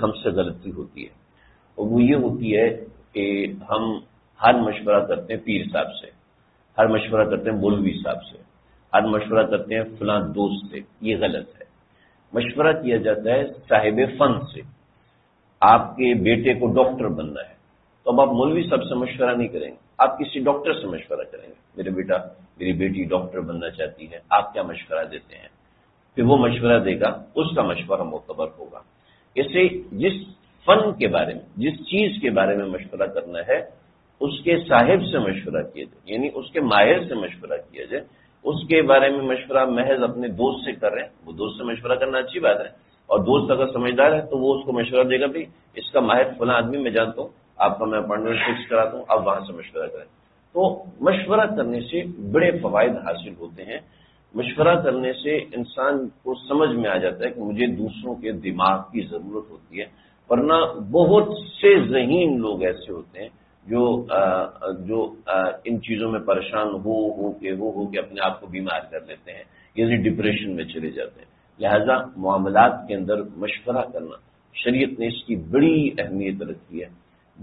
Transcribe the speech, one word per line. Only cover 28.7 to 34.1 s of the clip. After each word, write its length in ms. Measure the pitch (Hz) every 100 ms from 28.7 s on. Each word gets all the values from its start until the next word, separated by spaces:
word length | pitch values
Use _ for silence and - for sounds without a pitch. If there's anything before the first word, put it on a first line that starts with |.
| 58 - _ _ _ _ -
ایسے 320 | 139 170 185 - -
جس 220 | - 175 196 - - _ _ -
فن 280 | 208 214
کے 140 | - 110
بارے 260 | 85 80
میں، 80 | 57 - 98
جس 160 | 135
چیز 480 | 151 - 190 208 107
کے 80 | 127
بارے 260 | 98 98 101
میں 100 | 98
مشورہ 420 | 92 - 92 98
کرنا 320 | 85 85 87 85
ہے، 100 | 143 - - _ _ _